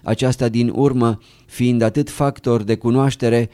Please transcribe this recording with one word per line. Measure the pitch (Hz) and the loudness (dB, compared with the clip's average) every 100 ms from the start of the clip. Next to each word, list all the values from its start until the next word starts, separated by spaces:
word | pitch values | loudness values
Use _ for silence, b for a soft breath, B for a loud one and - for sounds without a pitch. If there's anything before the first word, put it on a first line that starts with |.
aceasta | - 110 131 127 123 | -6 -2 0 0 -2
din | 113 120 | 0 0
urmă | - 139 127 117 110 b b - | 0 0 2 0 -2 b b -12
fiind | - 123 120 | -2 0 2
atât | 110 147 147 | 0 0 -4
factor | - 139 139 127 120 | -2 -4 -2 0 0
de | 104 113 | 0 -2
cunoaștere, | 117 127 139 - 117 117 117 | 0 2 0 0 0 0 0